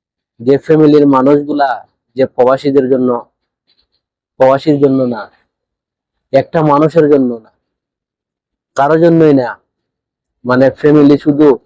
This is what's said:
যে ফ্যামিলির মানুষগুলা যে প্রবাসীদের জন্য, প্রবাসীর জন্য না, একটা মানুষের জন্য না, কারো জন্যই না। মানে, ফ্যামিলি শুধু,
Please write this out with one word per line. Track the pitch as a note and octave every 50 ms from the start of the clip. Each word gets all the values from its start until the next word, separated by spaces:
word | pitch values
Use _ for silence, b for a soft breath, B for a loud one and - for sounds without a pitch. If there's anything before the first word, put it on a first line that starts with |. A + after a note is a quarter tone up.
| _ _ _ _ _ _ _ _
যে | A#2 A#2+ C#3 C3+
ফ্যামিলির | - - D#3+ D#3 D#3 D3+ D3 D3+ D3
মানুষগুলা | C#3+ C3+ C3 B2+ C#3 D3 D3 D3 C#3+ D3 D3 C#3 C3+ A#2+ G#2 - _ _ _ _ _ _
যে | B2+ C3
প্রবাসীদের | B2+ - - B2 B2 C3+ C3+ - C#3+ C3+ C#3 C3 B2+
জন্য, | C3+ B2+ B2+ B2 A#2+ A#2+ A#2 _ _ _ _ _ _ _ _ _ _ _ _ _ _ _ _ _ _ _ _ _ _
প্রবাসীর | - C3 C3 C3+ C3+ - D#3+ D3+ C#3+ C#3+
জন্য | C#3 C3+ C3+ C3
না, | B2 A#2+ G#2+ G2+ - _ _ _ _ _ _ _ _ _ _ _ _ _ _ _ _ _ _ _ _ -
একটা | C3+ C3+ - - E3+ D#3
মানুষের | D3+ C#3+ C#3+ D#3 D#3 - E3 D3+ C#3+
জন্য | D3 C#3 C3 B2 A#2+
না, | A2+ A2 _ _ _ _ _ _ _ _ _ _ _ _ _ _ _ _ _ _ _ _ _ _ _ _ _ _
কারো | - C#3 C#3+ D#3+ D#3+
জন্যই | E3 E3+ E3+ E3 D#3+ D#3 C#3+
না। | C3+ B2 A#2 G2+ - _ _ _ _ _ _ _ _ _ _ _ _ _ _ _ _ -
মানে, | A#2+ B2+ B2+ C3+ C3
ফ্যামিলি | B2+ - - D3+ D3 D3+ D3 C#3+ D3 C#3
শুধু, | - D#3 C#3 C#3 D#3 D3 B2+ A2 -